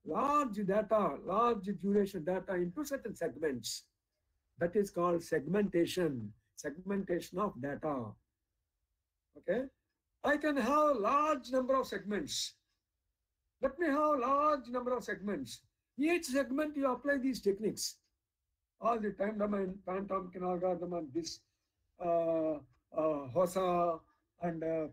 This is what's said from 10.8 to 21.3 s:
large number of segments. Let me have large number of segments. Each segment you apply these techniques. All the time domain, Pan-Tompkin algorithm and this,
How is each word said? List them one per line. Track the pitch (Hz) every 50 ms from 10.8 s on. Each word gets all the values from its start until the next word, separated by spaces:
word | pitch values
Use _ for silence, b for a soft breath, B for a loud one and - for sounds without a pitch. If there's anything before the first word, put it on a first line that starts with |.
| 302 294 269
large | 214 196 226 277 285 302 311 302 262 - 240
number | 262 254 254 247 262
of | 262 -
segments. | - 220 185 170 202 208 180 143 - - - - - - _ _ _ _ _ _ _ _ _ _ _ _ _ _ _ _ _ _ _ _ -
Let | 254 262 - 349
me | 349 294
have | 269 302 302 302 294 254
large | 240 262 277 285 294 302 294 262 220 240
number | 247 247 240 254 254
of | 233 -
segments. | 220 190 170 190 208 190 143 127 - - - _ _ _ _ _ _ - 240
Each | 294 330 349 339 -
segment | 262 247 277 254 233 262 302 302 302 294
you | 285 269 254
apply | 247 247 - 285 285 269
these | 240 269 233 -
techniques. | - 202 196 214 220 190 - - - - - _ _ _ _ _ _ _ _ _ _ _ _ _ _ _ _ -
All | 202 226 240 220
the | 208 202
time | 196 - 196 214 220 208
domain, | 208 208 208 196 190 180 190 - -
Pan-Tompkin | 180 185 196 196 190 190 185 185 - - 180
algorithm | 180 180 180 170 185 185 175 165 175 180 175
and | 170 156 131 127
this, | 170 160 -